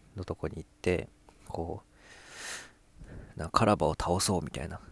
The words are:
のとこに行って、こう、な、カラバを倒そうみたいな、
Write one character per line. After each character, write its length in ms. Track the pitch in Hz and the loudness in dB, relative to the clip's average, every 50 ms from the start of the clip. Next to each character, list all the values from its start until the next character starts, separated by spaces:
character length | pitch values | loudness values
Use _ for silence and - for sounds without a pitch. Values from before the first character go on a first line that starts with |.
| - - - | -20 -14 -10
の 80 | 98 92 | -8 -6
と 120 | - 92 | -6 -4
こ 120 | - - | -4 -6
に 100 | 78 - | -6 -6
行 40 | - | -8
っ 80 | 80 - _ _ | -12 -14 _ _
て、 280 | - 92 90 - - - - _ _ - - - - | 2 2 2 2 2 -4 -10 _ _ -20 -20 -20 -14
こ 340 | - - - 82 85 - 101 - _ _ - - - - - - - - - - - - - - - - _ _ _ - - - - - - - - - | -8 -6 -6 -4 -4 -6 -8 -12 _ _ -20 -20 -20 -20 -20 -20 -18 -16 -12 -10 -10 -10 -10 -12 -16 -20 _ _ _ -20 -20 -18 -16 -14 -14 -16 -14 -10
う、 40 | - | -8
な、 100 | 78 85 | -2 0
カ 160 | - - 113 | 2 4 6
ラ 100 | 107 107 | 6 6
バ 120 | - 78 | 6 6
を 60 | 76 - | 4 2
倒 260 | - - - 87 92 | 2 2 2 2 4
そ 180 | - - 98 87 | 4 2 2 0
う 40 | 73 | 0
み 80 | 64 | -2
た 120 | - 65 71 | -4 -6 -6
い 60 | 80 | -6
な、 100 | 82 - - - | -8 -10 -14 -16